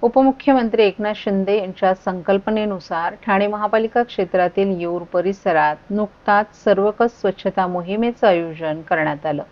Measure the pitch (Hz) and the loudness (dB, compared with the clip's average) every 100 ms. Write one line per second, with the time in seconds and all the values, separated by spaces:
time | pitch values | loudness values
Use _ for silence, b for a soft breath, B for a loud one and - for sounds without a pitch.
0 | 240 247 269 262 - 262 233 226 214 185 | 2 4 4 2 2 2 2 2 2 2
1 | 208 214 - 196 190 208 190 185 190 190 | -6 -4 -2 -2 0 -2 -2 -2 0 0
2 | - 185 170 196 196 220 214 190 - 170 | -4 -6 -2 -2 0 -2 -2 -6 -6 -6
3 | 170 208 - 196 202 208 208 220 220 240 | -6 -6 -2 0 0 -2 0 0 0 -2
4 | 240 - 185 185 180 180 196 185 170 175 | -2 -4 -2 0 0 0 -2 -2 -4 -6
5 | 170 180 175 196 202 165 151 151 - 202 | -4 -2 -2 -2 -2 2 0 -2 -6 -4
6 | 208 - - 202 214 - - 196 202 208 | -4 -6 0 0 0 -4 0 2 2 2
7 | 233 - - - 196 190 185 180 175 208 | -2 0 -4 -2 -4 -2 -2 -4 -6 -2
8 | 233 240 220 175 165 160 160 156 156 170 | -2 2 2 2 0 -6 -6 -6 -4 -2
9 | 151 147 156 147 - | -2 -4 -4 -6 -8